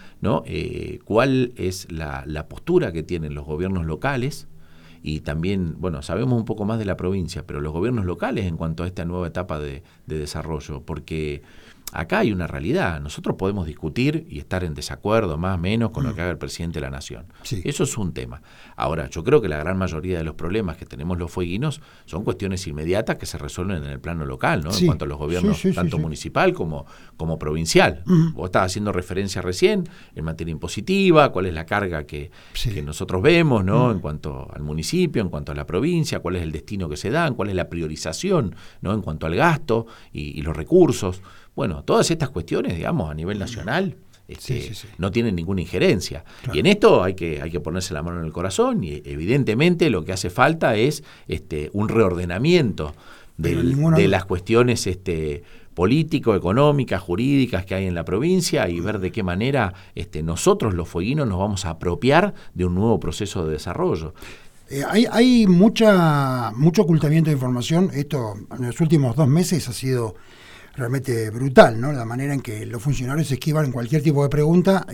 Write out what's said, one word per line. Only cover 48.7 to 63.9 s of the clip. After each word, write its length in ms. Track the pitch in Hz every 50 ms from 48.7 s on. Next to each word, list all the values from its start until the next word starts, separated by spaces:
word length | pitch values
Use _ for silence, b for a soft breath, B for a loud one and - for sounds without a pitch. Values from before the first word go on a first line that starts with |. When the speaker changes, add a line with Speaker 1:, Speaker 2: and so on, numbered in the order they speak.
| 254 202 110
Speaker 1:
y, 200 | 80 73 76 -
evidentemente, 840 | 69 71 71 80 92 127 143 127 110 107 120 151 180 180 165 190 156
lo 120 | 110 90 78
que 120 | 87 95
hace 160 | 95 - -
falta 460 | - - 127 147 165 165 180 151 117
es, 280 | 104 113 143 151 - B B B B B -
este, 400 | 92 92 - - 80 76 76 78 -
un 160 | 101 104 107
reordenamiento 1040 | 101 113 107 95 87 85 90 85 87 95 123 160 175 180 147 110 82 - 78 73 - b b b b b b b b -
Speaker 2:
Pero 180 | 78 139 135 131
Speaker 1:
del, 100 | - 131
Speaker 2:
ninguno 280 | 135 139 147 165 165 -
Speaker 1:
de 60 | -
Speaker 2:
de 40 | 95
Speaker 1:
las 160 | 98 92 92
cuestiones, 640 | - 95 87 - - 110 117 123 123 117 98 -
este, 560 | 101 92 92 - - 85 80 78 76 73 73 b b b b b b -
político, 600 | - 87 101 127 160 160 156 - 139 - 120 104
económicas, 680 | 90 76 87 98 123 143 151 143 143 127 - 101 92 95
jurídicas 640 | - 87 95 120 135 143 139 131 - - 92 95
que 80 | - 95
hay 120 | 95 95
en 80 | 92 87
la 120 | 85 82
provincia 600 | 87 87 101 139 170 185 185 175 - - 147 110 92
y 100 | 87 87
ver 180 | 85 98 107 104
de 140 | 90 90 -
qué 100 | 110 104
manera, 520 | 90 87 90 110 131 139 135 113 92 87 B B B B
este, 280 | - 90 - - 78 78
nosotros 500 | 80 85 92 - 185 208 202 - 113 92
los 160 | 85 85 -
fueguinos 400 | - 87 87 110 139 156 147 117
nos 100 | 95 90
vamos 280 | 95 107 104 92 95
a 40 | 85
apropiar 600 | 80 - - 90 85 80 - 127 139 165 196 202 B B B B B
de 100 | 87 90
un 100 | 90 87
nuevo 240 | 90 104 117 110 87
proceso 460 | - - 78 - 107 95 - 98 85
de 80 | 78 78
desarrollo. 640 | 76 - 95 87 - 170 180